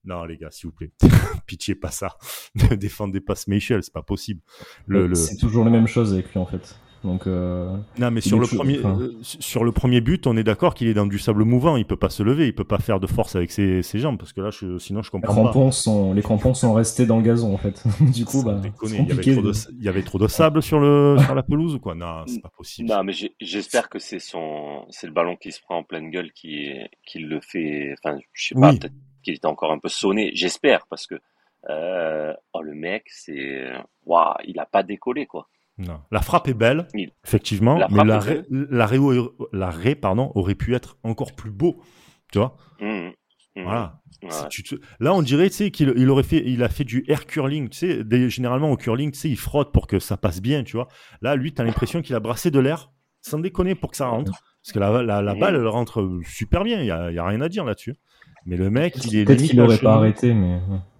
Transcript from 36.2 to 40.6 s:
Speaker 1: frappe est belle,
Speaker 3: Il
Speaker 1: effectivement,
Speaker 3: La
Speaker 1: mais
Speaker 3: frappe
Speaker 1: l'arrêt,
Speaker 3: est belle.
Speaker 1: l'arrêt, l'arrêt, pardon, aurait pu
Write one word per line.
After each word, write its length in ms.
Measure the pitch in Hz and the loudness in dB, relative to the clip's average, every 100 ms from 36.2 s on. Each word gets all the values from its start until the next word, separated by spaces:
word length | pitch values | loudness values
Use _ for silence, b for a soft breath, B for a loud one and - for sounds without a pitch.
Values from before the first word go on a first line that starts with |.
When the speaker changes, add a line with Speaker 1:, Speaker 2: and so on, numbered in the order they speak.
Speaker 1:
frappe 260 | - 143 143 | 2 0 0
est 60 | |
belle, 340 | 117 117 147 175 | 2 2 2 -2
Speaker 3:
Il 180 | - 95 _ - | -8 -8 _ 0
Speaker 1:
effectivement, 520 | 107 - 101 113 160 | 0 0 2 4 4
Speaker 3:
La 120 | 190 | 4
Speaker 1:
mais 60 | 104 | 4
Speaker 3:
frappe 120 | 107 | 6
Speaker 1:
l'arrêt, 240 | 107 101 - | 4 0 -4
Speaker 3:
est 120 | - | -4
belle. 180 | 131 143 | -6 -2
Speaker 1:
l'arrêt, 260 | 120 110 131 139 123 120 - - | 0 2 4 4 2 0 -8 -8
l'arrêt, 440 | 98 92 82 104 147 | -4 -4 0 0 0
pardon, 360 | 101 98 135 | 0 0 0
aurait 220 | 101 92 | -2 -2
pu 180 | 98 | -2